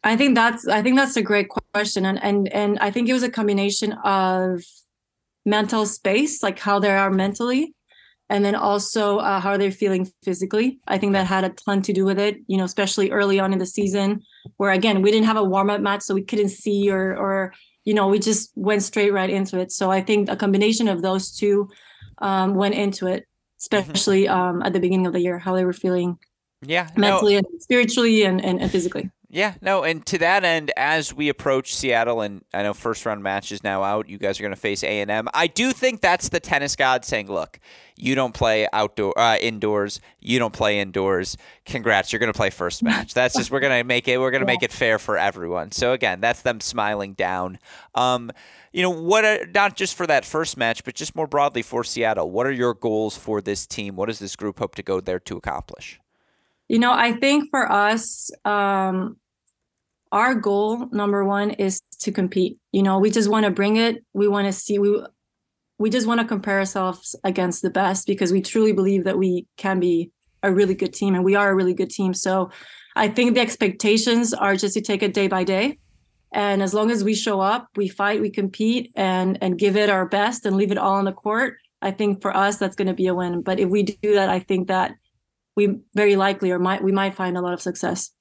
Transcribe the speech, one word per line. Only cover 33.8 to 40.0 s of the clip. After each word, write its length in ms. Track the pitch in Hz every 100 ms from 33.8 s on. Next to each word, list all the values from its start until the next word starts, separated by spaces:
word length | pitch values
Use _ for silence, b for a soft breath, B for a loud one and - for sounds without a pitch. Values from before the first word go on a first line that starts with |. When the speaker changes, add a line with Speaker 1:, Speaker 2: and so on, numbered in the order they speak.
Speaker 2:
out, 240 | 98 107 107
you 120 | 95
guys 200 | 101 98
are 40 |
gonna 120 | 104 95
face 280 | 107 101
A 180 | - 104
and 80 | 101
M. 180 | 107 117
I 140 | 143 170
do 240 | 202 254
think 280 | 247 262 226
that's 300 | 185 180 -
the 100 | 175
tennis 360 | - 147 139 -
god 280 | 135 127
saying, 240 | - 113 98
"Look, 320 | 92 78 - B B B -
you 160 | 123
don't 220 | 131 127 -
play 320 | 117 110 107
outdoor, 460 | 107 107 - 101 -
uh, 180 | 117 110
indoors, 600 | 117 110 107 104 101 -